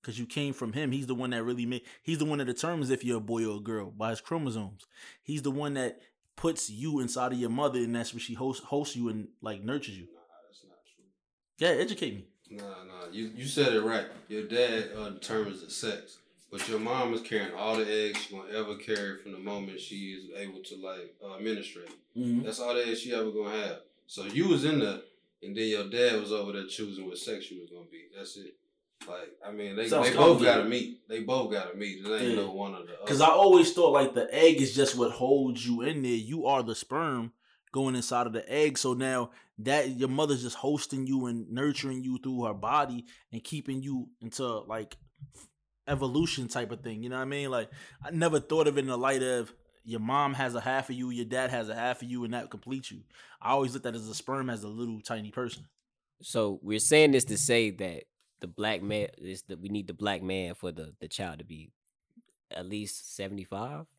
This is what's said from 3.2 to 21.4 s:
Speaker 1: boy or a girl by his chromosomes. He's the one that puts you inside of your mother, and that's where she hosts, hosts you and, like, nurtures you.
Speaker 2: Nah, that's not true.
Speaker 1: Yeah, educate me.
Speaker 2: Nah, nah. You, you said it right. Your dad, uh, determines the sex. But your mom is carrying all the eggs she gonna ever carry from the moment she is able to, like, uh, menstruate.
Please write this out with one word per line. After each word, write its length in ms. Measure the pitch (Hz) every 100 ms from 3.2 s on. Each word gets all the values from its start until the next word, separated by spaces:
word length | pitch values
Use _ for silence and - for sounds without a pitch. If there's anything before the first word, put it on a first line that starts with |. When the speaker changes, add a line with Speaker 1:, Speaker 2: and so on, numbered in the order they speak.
Speaker 1:
boy 240 | 107 113 110
or 120 | 104
a 20 |
girl 280 | 104 110 95
by 180 | 101 110
his 100 | 113
chromosomes. 640 | - 165 139 110 98 104 - - - -
He's 200 | - 147
the 100 | 139
one 220 | 135 147
that 260 | 139 123 - _ _ _
puts 340 | - 165 160 -
you 300 | 107 151 147
inside 340 | 123 131 127
of 60 | 123
your 120 | 120
mother, 280 | 120 143 123
and 160 | 117
that's 180 | 117 113
where 60 | 117
she 160 | -
hosts, 300 | 113 131 131
hosts 320 | - 143 143 123
you 120 | 117
and, 180 | 107 104 _
like, 200 | 110 98
nurtures 340 | 107 139 - 95
you. 100 | 85
Speaker 2:
Nah, 80 | - _ -
that's 200 | - -
not 140 | 95 -
true. 200 | _ _ _ _ _ _ _ -
Speaker 1:
Yeah, 100 | 165 139
educate 340 | 185 214 143
me. 120 | 101 - _ _
Speaker 2:
Nah, 320 | 104 101 92
nah. 220 | 92 92 87
You, 180 | 98 110 113
you 80 | 131
said 280 | 147 135
it 60 | 110
right. 240 | 110 110 101 - -
Your 200 | 107 104
dad, 420 | 117 123 113 95 104
uh, 140 | 104
determines 520 | 92 - 110 101 92
the 80 | 82
sex. 480 | - 113 - - - _ _ _
But 180 | 101 -
your 120 | 110
mom 340 | 113 131 123
is 60 | 113
carrying 340 | - 110 95
all 220 | 87 107 110
the 120 | 107
eggs 340 | 107 107 104
she 120 | -
gonna 160 | 98 95
ever 260 | 107 104 101
carry 440 | - 104 101 95
from 80 | 101
the 60 | 92
moment 400 | 98 101 98 92
she 360 | - 101 98
is 160 | 95 90 98
able 260 | 101 95
to, 120 | 95 95
like, 360 | 95 92 87 _
uh, 140 | 101
menstruate. 520 | 95